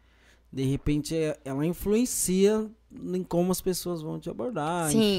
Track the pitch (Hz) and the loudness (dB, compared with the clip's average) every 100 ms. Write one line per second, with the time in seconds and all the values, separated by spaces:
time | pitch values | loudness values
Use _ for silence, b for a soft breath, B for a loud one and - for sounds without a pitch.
0 | b b b b b 131 135 135 - 147 | b b b b b -4 0 0 0 0
1 | - 160 156 147 - 135 156 170 196 214 | 0 -2 -2 -2 -6 -2 -2 0 0 2
2 | 247 - - 185 196 220 214 220 _ - | 2 0 0 4 4 4 -2 -10 _ -12
3 | 175 180 175 170 180 185 190 175 175 170 | -6 -6 0 0 2 0 -2 -2 -4 -6
4 | 156 160 160 - 240 202 147 175 160 226 | -6 -8 -8 -6 -6 -4 -4 -2 2 4
5 | 214 | 4